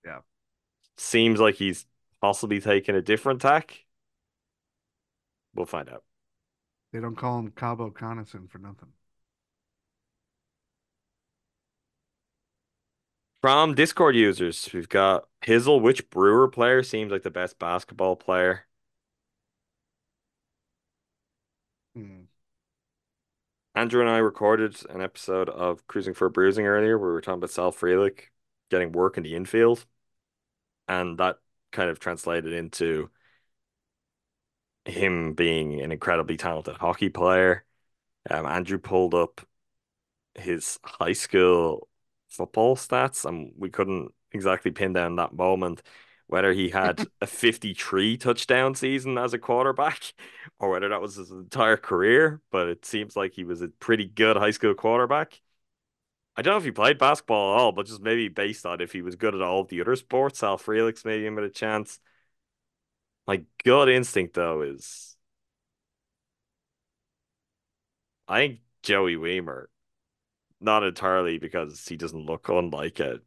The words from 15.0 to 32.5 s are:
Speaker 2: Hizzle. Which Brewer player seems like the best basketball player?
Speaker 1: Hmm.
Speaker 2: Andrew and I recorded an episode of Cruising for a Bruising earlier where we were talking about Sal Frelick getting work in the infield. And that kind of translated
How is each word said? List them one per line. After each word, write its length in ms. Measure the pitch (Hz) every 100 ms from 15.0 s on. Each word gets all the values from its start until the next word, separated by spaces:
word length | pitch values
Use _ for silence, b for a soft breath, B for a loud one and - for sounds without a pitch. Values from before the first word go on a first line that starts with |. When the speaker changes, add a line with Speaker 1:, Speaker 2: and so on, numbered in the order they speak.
| 98 95 - _
Speaker 2:
Hizzle. 380 | - 113 123 143
Which 280 | 113 131 -
Brewer 380 | 87 98 113 131
player 340 | 131 120 131
seems 260 | 127 110 107
like 100 | 98
the 80 | 92
best 280 | 85 90 _
basketball 560 | 87 90 - - 92 90
player? 500 | - 92 90 92 _ _ _ _ _ _ _ _ _ _ _ _ _ _ _ _ _ _ _ _ _ _ _ _ _ _ _ _ _ _ _ _ _
Speaker 1:
Hmm. 340 | - 101 95 92 _ _ _ _ _ _ _ _ _ _ _ _ _ _
Speaker 2:
Andrew 260 | - 117 123
and 80 | 120
I 80 | 113
recorded 580 | 110 - 104 110 110 104 -
an 100 | 92
episode 480 | 95 - - 92 90
of 380 | - 90 85 _
Cruising 260 | 104 95
for 120 | 90 92
a 40 |
Bruising 360 | 85 92 101 104
earlier 320 | 104 107 113
where 100 | 95
we 60 |
were 60 | 82
talking 160 | - 92
about 120 | 87
Sal 220 | - 90
Frelick 580 | - 90 90 98 - - _ _ _ _
getting 220 | 92 87
work 240 | 82 92 92
in 60 |
the 120 | 80 82
infield. 500 | 92 113 117 120 - _ _ _ _ _ _ _ _ _ -
And 300 | 92 90 85
that 200 | 92 90 _ _ _
kind 180 | - 90
of 80 | 80
translated 520 | - 85 - 85 80